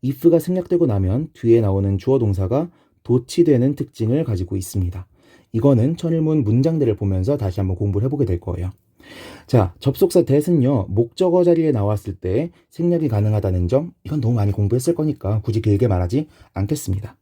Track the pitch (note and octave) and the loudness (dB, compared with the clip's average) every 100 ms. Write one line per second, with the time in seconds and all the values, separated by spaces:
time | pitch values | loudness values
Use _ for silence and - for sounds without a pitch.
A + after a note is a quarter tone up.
0 | B2+ C3+ E3+ E3+ E3 F3+ F3+ F3 E3 G2+ | -4 0 2 2 0 -4 0 0 2 2
1 | F#2 F#2 D#3+ _ A#2 A2+ G#2+ G2 G2 G2 | 0 -2 -4 _ 2 4 4 0 0 -2
2 | A2 C3+ A2+ F#2+ F#2+ B2+ E3+ _ _ _ | 0 0 0 0 -2 -2 -4 _ _ _
3 | - B2 B2+ - E3+ C3 C3 D3 - - | -2 -2 0 0 4 4 2 -2 -8 -4
4 | A2 C3+ D#3 G2 F#2 G2 F#2 G2+ F2+ F#2 | -2 0 -2 -4 -4 -6 -6 -4 -4 -6
5 | F#2 _ _ _ _ A2+ C3+ C3 B2 E3 | -16 _ _ _ _ 0 2 4 2 0
6 | E3 E3 D#3 D#3 G#2+ A2+ D3+ D#3+ B2+ G2+ | -2 0 0 0 2 2 2 2 0 0
7 | G2+ F#2+ F#2+ D3 G2+ F2 F#2+ F#2 G#2 G2 | -2 -2 -2 -2 -2 -2 -4 -2 -2 -2
8 | B2 D3 B2+ F2 - F2 F2+ - _ _ | -2 -2 -2 -4 -4 -6 -6 -10 _ _
9 | - - - - - B2+ F#2 - - C3 | -20 -20 -20 -20 0 2 2 -2 -4 0
10 | G3 F#3 - C#3 D3+ E3+ B2+ C#3 - G2 | 2 2 2 2 2 2 2 0 -2 -2
11 | A#2+ - F#3 F3+ F3 E3 D#3+ B2 G2+ G#2 | -2 0 0 4 4 4 2 0 0 -2
12 | - F2+ F#2 G2+ E3+ _ _ - E3+ F3 | -4 -8 -2 -2 -2 _ _ -4 -2 0
13 | D#3 G#2+ G#2 G#2+ G2 F#2 F2 C3 E3+ - | 0 0 2 0 0 0 0 0 -2 -12
14 | - D3+ A2+ A#2+ G2+ G2 G2+ A#2 D3 E3+ | -8 -4 0 0 0 0 0 0 -2 -2
15 | D#3 D3 F#2+ G#2+ - A2 A2 G2+ B2 F2+ | -2 -4 -4 -4 -2 -2 0 2 2 0
16 | F2 A#2 D#3 _ - - G2 D3+ - F#2+ | 0 -2 -4 _ -14 -6 -4 -4 -4 -6
17 | - - | -8 -20